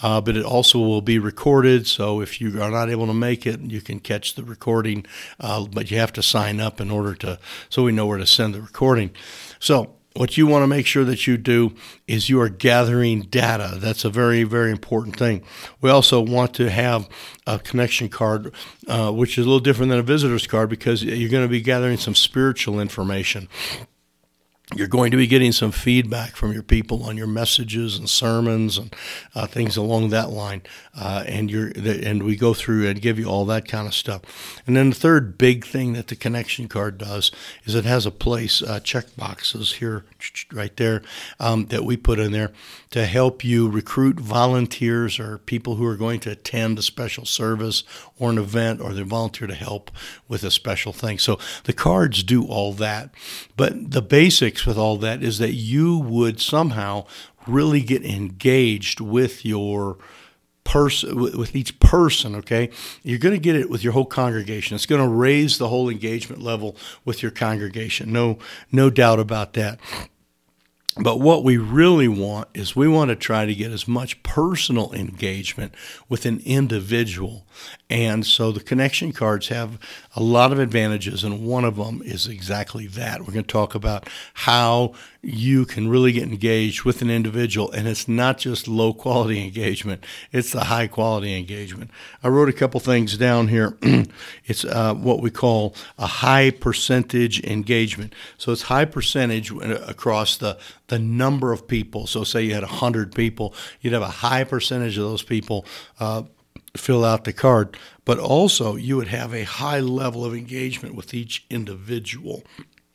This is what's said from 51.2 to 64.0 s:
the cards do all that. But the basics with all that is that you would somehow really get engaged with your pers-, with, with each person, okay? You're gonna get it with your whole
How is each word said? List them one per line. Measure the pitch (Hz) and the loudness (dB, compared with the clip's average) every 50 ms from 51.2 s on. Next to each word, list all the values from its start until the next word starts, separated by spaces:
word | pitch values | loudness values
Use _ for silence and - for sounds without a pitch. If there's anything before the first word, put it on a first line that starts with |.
| - - 101 - - - - - - | -2 -2 -2 -2 -4 -10 -14 -10 -6
the | - - | -6 -4
cards | - - 156 180 190 170 147 113 104 92 | 0 2 2 4 4 4 2 0 0 0
do | 95 127 120 - | 2 2 2 2
all | - - 104 101 104 101 | 0 -2 -4 -4 -4 -4
that. | 101 107 107 107 107 127 143 - - - - - - - - _ | -4 -4 -4 -4 -6 -8 -12 -18 -20 -18 -16 -16 -16 -16 -8 _
But | - 139 - - 247 - - | 0 0 0 0 -4 -6 -4
the | 135 131 | -2 -2
basics | 104 95 - 147 170 185 - - 127 110 - - - | 2 4 6 8 8 8 6 4 4 2 0 0 0
with | 120 107 107 | 0 2 2
all | 110 107 110 101 | 2 2 0 0
that | 107 110 117 131 | -2 -4 -4 -2
is | 131 117 107 104 | -4 -4 -2 0
that | 117 - - | -2 -2 -2
you | 120 110 110 127 147 160 170 170 165 | -2 -4 0 0 2 4 4 2 2
would | 139 117 113 120 120 113 113 113 | 0 0 2 2 2 2 0 -2
somehow | - - 151 151 160 147 113 107 101 101 101 104 - - - - - - _ _ - | -2 0 0 2 2 0 0 -2 -4 -6 -6 -8 -8 -12 -16 -20 -20 -20 _ _ -4
really | 113 120 139 151 156 147 143 | 0 2 2 4 4 4 2
get | 123 110 131 - - | 2 2 0 -2 -2
engaged | 104 101 98 101 92 92 92 - 127 127 131 127 113 107 101 95 - - - | -2 -4 -4 -6 -6 -6 -2 2 4 4 6 4 4 2 0 -4 -6 -6 -6
with | 110 104 110 123 127 123 - - - | -4 -2 0 2 2 0 -2 -4 -4
your | 110 107 101 101 101 101 101 101 98 90 - - - - - - - _ _ _ _ _ _ - | -4 -2 -2 -2 -2 -2 -2 -4 -4 -6 -10 -14 -20 -20 -20 -20 -20 _ _ _ _ _ _ -2
pers-, | - - 147 147 143 - - - | 2 4 4 4 4 2 0 -4
with, | - - 123 123 - - | -2 -2 -2 -2 -2 -2
with | 120 113 - - | -4 -4 -4 -4
each | 135 120 - - - | -4 -4 -6 4 8
person, | - - - 180 175 151 - - - 113 101 | 8 8 10 8 6 6 4 2 -2 -2 -6
okay? | 104 - - 117 113 120 120 - - - - - - - | -8 -4 -2 0 0 0 -2 -4 -10 -16 -18 -18 -12 -6
You're | - 120 117 | -4 -2 2
gonna | 147 185 208 180 | 2 2 2 2
get | 151 175 160 | 2 2 2
it | 147 127 117 | 2 2 0
with | 120 107 101 | -2 -2 0
your | 120 110 | 2 2
whole | 135 | 2